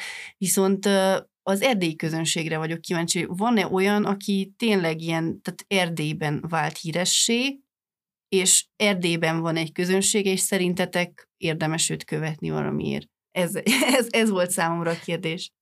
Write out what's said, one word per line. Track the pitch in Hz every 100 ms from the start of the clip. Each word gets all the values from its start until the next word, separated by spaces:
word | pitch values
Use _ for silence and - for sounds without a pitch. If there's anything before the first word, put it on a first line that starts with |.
| - - - -
Viszont, | 185 202 190 196 202
ö, | 196 190 190 - _ -
az | 196
erdélyi | 262 214 170 156
közönségre | 160 160 160 170 156 156
vagyok | 160 165
kíváncsi, | - 175 165 175
hogy | - 180
van-e | 226 226 175
olyan, | 185 196 208 202
aki | 196 208 196 190 -
tényleg | 233 196 165 160
ilyen, | 165 165 165 175
tehát | - 175 -
Erdélyben | 196 175 160 151 156 151 151 160
vált | 160 151 -
híressé, | 160 165 185 - - 233 269 277 _ _ _ _ _ _ -
és | 190 185 - - -
Erdélyben | 208 185 175 170 170 165
van | 165 165
egy | 160
közönsége, | - 180 190 190 214 190
és | 190
szerintetek | - 196 180 180 180 180 175 - - -
érdemes | 165 160 156 160 -
őt | 160
követni | - 156 156 156 165
valamiért? | 151 143 147 151 139 - _ _
Ez, | - 170 170 208 262
<laughs> | 285 262
ez, | 233
ez | 226 220
volt | 185 180
számomra | 180 165 170 165
a | 165 -
kérdés. | 165 160 165 - _